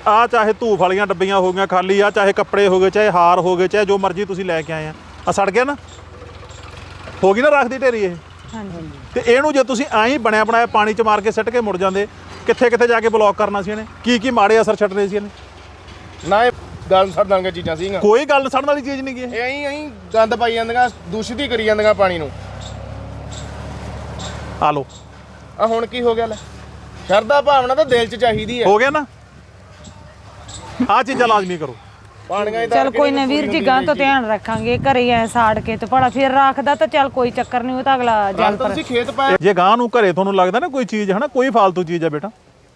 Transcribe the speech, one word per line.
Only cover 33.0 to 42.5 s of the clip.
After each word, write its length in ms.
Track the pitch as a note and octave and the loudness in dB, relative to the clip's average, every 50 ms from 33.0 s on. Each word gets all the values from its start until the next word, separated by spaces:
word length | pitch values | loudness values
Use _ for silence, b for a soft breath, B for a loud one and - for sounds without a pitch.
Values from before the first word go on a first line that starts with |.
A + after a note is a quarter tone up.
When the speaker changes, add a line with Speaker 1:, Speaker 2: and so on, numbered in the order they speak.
| D4 C#4+ | 0 2
Speaker 2:
ਨਾ 60 | C#4 | 2
Speaker 3:
ਕਿਹੜੀ 180 | C#4 C4+ B3+ C#4+ | 0 0 0 0
Speaker 2:
ਵੀਰ 100 | D4 D#4 | -2 -2
ਜੀ, 40 | - | -2
Speaker 3:
ਹੁੰਦੀ 180 | - D#4 D4+ | -2 0 2
Speaker 2:
ਗਾਂ 160 | C#4 B3+ C4 | 2 2 2
ਤੋਂ 60 | - D4+ | 2 0
Speaker 3:
ਹੈਗੀ? 100 | C#4+ - | 0 0
Speaker 2:
ਧਿਆਨ 280 | C#4 C4+ C#4 C4 A#3 G#3+ | 2 2 2 0 0 -2
ਰੱਖਾਂਗੇ, 500 | G#3+ - - A3+ A3+ A3 A3 A#3+ B3 B3 | -4 -4 -4 -6 -6 -4 -2 -2 -2 0
ਘਰੇ 300 | B3 C4+ C4+ B3+ B3 B3 | 0 0 2 2 2 2
ਐ 160 | A#3+ A3+ A3+ | 2 0 0
ਸਾੜ 320 | A3 - A#3+ A3+ G#3+ A3 G#3+ | 0 0 2 2 2 2 0
ਕੇ 160 | G#3+ A#3 A3 | -2 -6 -6
ਤੇ 100 | - A#3 | -6 -4
ਭਲਾ 220 | F#3+ B3+ C4 C4 B3 | 0 0 2 2 2
ਫਿਰ 220 | - C4 C4+ C4 | 2 0 0 2
ਰੱਖਦਾ 440 | C4 C#4 C4+ C4+ B3+ C#4+ A#3+ C#4+ D4 | 4 4 4 4 2 0 0 0 0
ਤਾਂ 120 | D4+ D#4+ | 0 0
ਚੱਲ 220 | - - D4 C#4 C4 | 0 2 0 0 0
ਕੋਈ 220 | - C4 B3 A#3+ | 0 -2 -2 -2
ਚੱਕਰ 320 | A#3 B3+ A3+ - B3 B3 | -2 -4 -6 -4 -4 -4
ਨਹੀਂ, 140 | A#3 B3+ B3+ | -4 -4 -6
ਉਹ 60 | B3+ | -2
ਤਾਂ 140 | A#3 C4+ C4+ | 0 0 0
ਅਗਲਾ 360 | B3+ B3 A#3 A3 G#3+ G3+ G3 | 2 2 2 2 2 0 0
ਜਲ 60 | G3 G#3 | 0 0
Speaker 3:
ਰੱਖ 120 | A3 G#3 | 0 0
ਤਾਂ 80 | G#3 F#3+ | 0 0
Speaker 2:
ਪਰ 100 | - - | -2 -2
Speaker 3:
ਤੁਸੀਂ 160 | - D#4 - | -2 -4 -6
ਖੇਤ 260 | - B3 A#3 A#3+ C4+ | -2 -2 -2 -2 -2
ਪਾਇਆ। 260 | - C#4 C4+ C#4 C#4 - | -2 0 2 2 2 2
Speaker 1:
ਜੇ 140 | D3+ G3+ G3 | 2 2 2
ਗਾਂ 220 | F3 F3+ G3 A3 | 4 4 4 4
ਨੂੰ 120 | A#3+ A#3+ A3 | 4 2 0
ਘਰੇ 240 | - A#3+ G#3+ F#3 | 2 2 2 4
ਤੁਹਾਨੂੰ 220 | D#3+ F3+ G3 G3 G3 | 2 0 0 0 2
ਲੱਗਦਾ 240 | F#3+ F3+ F#3 F#3+ B3 | 2 2 2 2 -2
ਨਾ 100 | F4 E4+ | -2 -2
ਕੋਈ 160 | C4 C4+ A#3+ | -4 -4 -4
ਚੀਜ਼, 260 | F3 A3 G#3+ G#3 F#3+ | -2 -2 -4 -2 0
ਹਨਾ, 140 | F#3 G#3+ D4 | 0 -2 -2
ਕੋਈ 240 | C#4+ - B3+ B3+ C4+ | -2 0 0 0 2
ਫਾਲਤੂ 320 | G#3 A#3 G3+ F#3+ E3 F#3 | 4 4 2 4 2 0
ਚੀਜ਼ 220 | F3+ D#3 F3 E3+ E3 | -4 -4 -4 -2 -2
ਆ 40 | D#3+ | -2
ਬੇਟਾ, 220 | D3 D3 E3+ G#3+ - _ _ _ | -4 -4 -8 -8 -14 _ _ _